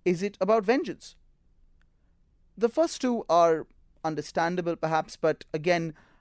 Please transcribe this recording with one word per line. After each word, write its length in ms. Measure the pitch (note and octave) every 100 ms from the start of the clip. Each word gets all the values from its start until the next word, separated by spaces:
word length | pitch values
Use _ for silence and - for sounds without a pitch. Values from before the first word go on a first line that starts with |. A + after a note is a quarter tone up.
| F#3
Is 180 | F3
it 140 | G3+ -
about 240 | F#3+ A3
vengeance? 540 | F#3+ C4 C#4 C3+ - - _ _ _ _ _ _ _ _ _ _ _ _ _ -
The 120 | A3+
first 320 | - E4 -
two 240 | B3+ A#3 -
are 380 | E3+ E3+ D#3+ - _ _ _ D#3+
understandable, 720 | D3+ - - E3 F3+ E3+ E3
perhaps, 400 | D#3+ D#3+ - -
but 260 | D#3+ D3+ -
again, 400 | D#3+ D#3 E3+ E3 D#3 _ _